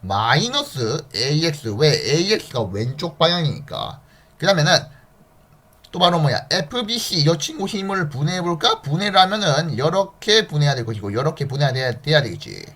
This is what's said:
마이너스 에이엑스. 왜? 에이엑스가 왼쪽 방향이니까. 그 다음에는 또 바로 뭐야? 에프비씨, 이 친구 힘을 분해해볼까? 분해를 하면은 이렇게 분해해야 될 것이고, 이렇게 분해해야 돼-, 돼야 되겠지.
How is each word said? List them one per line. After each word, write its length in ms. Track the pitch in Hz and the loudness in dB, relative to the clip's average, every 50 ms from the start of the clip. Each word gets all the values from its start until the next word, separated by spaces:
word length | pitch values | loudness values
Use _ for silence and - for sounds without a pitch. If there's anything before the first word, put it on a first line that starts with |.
| 98 | -6
마이너스 1040 | 92 98 101 110 117 127 151 214 240 262 285 285 285 - 135 120 107 117 - - - - | -2 -2 0 2 4 4 2 2 0 -2 -4 -4 -4 -6 -4 -4 -2 -2 -4 -6 -8 -6
에이엑스. 600 | 98 117 135 147 151 160 170 151 147 - 113 101 110 | -4 -2 0 2 2 2 0 -2 -2 -6 -6 0 4
왜? 100 | 151 156 | 4 4
에이엑스가 760 | 127 - 69 104 139 160 170 196 214 - - - - 127 113 | 4 4 2 0 2 2 2 2 0 -2 -2 -6 -4 -4 -4
왼쪽 540 | 92 92 101 113 123 139 - 180 170 - - | -2 -2 -4 -4 -4 -4 -4 -6 -8 0 2
방향이니까. 840 | 165 170 175 175 165 143 - - - - - - - - - - - _ _ - _ _ _ | 2 2 2 2 0 -2 -4 -4 -10 -10 -10 -8 -8 -8 -10 -14 -18 _ _ -20 _ _ _
그 100 | _ - | _ 2
다음에는 260 | 185 196 170 147 170 180 - - - - - - _ _ _ - _ _ _ _ _ _ _ _ _ _ _ _ - | 4 4 4 6 4 4 2 2 -2 -18 -20 -20 _ _ _ -20 _ _ _ _ _ _ _ _ _ _ _ _ -12
또 80 | - 165 | -2 2
바로 200 | 180 208 180 170 | 2 4 4 4
뭐야? 280 | 151 143 120 - - - | 2 2 0 0 -2 -2
에프비씨, 720 | 151 185 190 - 240 247 247 202 233 233 - - 185 175 | -2 -2 -2 -4 -4 -6 -4 -4 -6 -6 -6 -4 -2 0
이 180 | 143 151 170 - | 2 2 2 0
친구 280 | - - 320 320 190 | -2 -8 -6 -6 -6
힘을 440 | 196 - 202 190 196 196 190 175 151 | -4 -4 -4 -4 -2 -2 -2 -2 -4
분해해볼까? 720 | 139 127 147 165 180 185 170 175 170 156 - - 453 - - | -4 -2 -2 -2 -2 -2 -2 -2 -4 -2 0 -2 -2 -2 -4
분해를 360 | 139 143 170 202 208 190 196 | -4 -2 -2 -2 2 6 6
하면은 520 | 185 190 202 214 202 170 139 143 170 165 | 6 6 4 0 0 2 2 2 0 -2
이렇게 760 | 123 107 131 160 180 190 196 190 - _ - - 208 220 208 | -2 0 0 0 2 0 -2 -2 -6 _ 0 2 4 4 4
분해해야 280 | - 156 147 147 143 139 | 2 0 2 2 2 2
될 100 | 131 117 | 0 -2
것이고, 260 | 110 113 104 101 101 | -6 -6 -6 -6 -4
이렇게 380 | 101 113 135 156 151 - 143 - | -2 0 0 -2 -2 -2 -6 -6
분해해야 240 | 127 139 147 139 127 | -2 0 0 0 0
돼-, 300 | 131 131 127 120 117 - | 0 -2 -2 -4 -4 -2
돼야 200 | 147 156 151 127 | 2 2 2 2
되겠지. 400 | 110 85 - - - 50 50 - - - | 0 -6 -10 -12 -14 -14 -14 -14 -18 -20